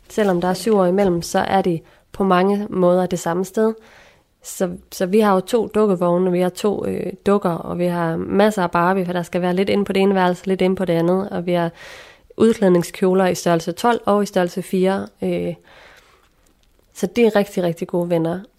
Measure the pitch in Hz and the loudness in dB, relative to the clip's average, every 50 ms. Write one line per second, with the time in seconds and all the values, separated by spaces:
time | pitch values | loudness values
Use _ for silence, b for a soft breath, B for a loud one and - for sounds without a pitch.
0 | _ - - - 214 202 180 175 175 180 185 185 - 226 214 202 185 175 180 196 | _ -8 -4 -2 0 0 0 0 0 -2 -2 -2 0 0 2 2 2 2 2 2
1 | 202 190 175 170 165 - - 190 - - - 190 185 185 170 160 b b b b | 2 2 0 -2 -4 -4 -2 -2 -2 0 0 0 0 0 -2 -4 b b b b
2 | b _ - - 202 190 185 180 185 196 202 202 208 214 - 190 180 175 180 185 | b _ -6 -2 0 2 2 2 2 2 0 -2 -4 -4 -2 0 2 2 4 2
3 | 180 180 - 165 - 175 165 180 190 185 - 220 220 220 220 220 B B B B | 0 -2 -4 -4 -4 -4 -4 -4 -4 -4 -2 -2 0 0 -2 -4 B B B B
4 | B B B B B B _ _ - - - - 190 180 175 - - _ - - | B B B B B B _ _ -20 -14 -8 -6 -4 -4 -6 -8 -14 _ -8 -6
5 | 196 180 185 220 214 208 190 185 185 - - 233 - 202 - 208 214 214 190 170 | -2 0 2 2 4 4 2 2 0 0 -2 -2 -2 -2 0 0 2 2 2 2
6 | 180 175 175 175 185 180 175 175 180 180 175 - - 214 196 - - 196 185 - | 2 2 2 2 2 2 2 0 0 -2 -2 -2 -2 -2 -2 -2 -4 -6 -6 -6
7 | - 180 185 - - 202 202 202 202 185 165 165 - - 170 175 175 180 175 175 | -6 -8 -10 -4 0 0 2 2 2 -2 -4 -4 -6 -6 -4 -2 -2 -2 0 -2
8 | 170 165 165 170 - - - 196 202 214 208 202 180 170 - 175 170 180 190 196 | -2 -2 -2 -4 -4 -2 2 2 2 2 2 0 -2 0 0 0 2 2 2 0
9 | 180 175 180 180 170 - - 180 175 180 180 180 202 202 202 202 202 - 196 196 | -2 -4 -4 -6 -6 -4 -4 -2 -2 0 0 0 0 2 2 0 0 0 0 2
10 | 196 196 196 190 185 180 180 - - 190 190 185 185 185 190 185 190 175 170 165 | 2 4 4 4 4 2 0 -2 -2 -2 0 2 2 2 0 0 0 0 0 2
11 | 165 170 180 190 196 202 202 180 170 180 180 175 170 165 165 B B B B B | 2 2 2 0 -2 -4 -6 -6 -4 -2 0 0 0 -2 -4 B B B B B
12 | B B B B B B - - 220 226 226 - 208 190 180 175 175 - - - | B B B B B B -2 2 2 4 4 4 4 4 4 4 2 0 -4 -2
13 | 196 185 185 190 190 180 180 - - 175 170 165 165 - 170 - - 240 233 220 | 0 2 2 2 2 2 0 0 0 0 0 0 0 -4 -6 -2 0 0 0 0
14 | - - 202 208 202 196 - 190 180 175 - 190 175 - - 185 180 185 196 196 | 0 0 0 0 0 0 0 0 0 0 -2 -6 -6 -4 0 0 2 2 0 -2
15 | 196 208 - _ - 185 175 175 175 175 170 b b b b b b b b b | -4 -10 -10 _ -6 -4 -4 -2 -4 -6 -6 b b b b b b b b b
16 | b b b b b b b b b b _ _ _ _ _ _ _ _ _ - | b b b b b b b b b b _ _ _ _ _ _ _ _ _ -6
17 | - 180 - 240 233 220 - 202 202 196 - 196 175 175 165 - 185 - - 180 | -6 -2 2 2 2 4 4 2 0 0 -2 -4 -2 -2 -4 -4 -6 -4 -4 -4
18 | 175 175 175 165 160 165 175 185 208 - _ | -2 0 0 0 0 0 -4 -6 -8 -14 _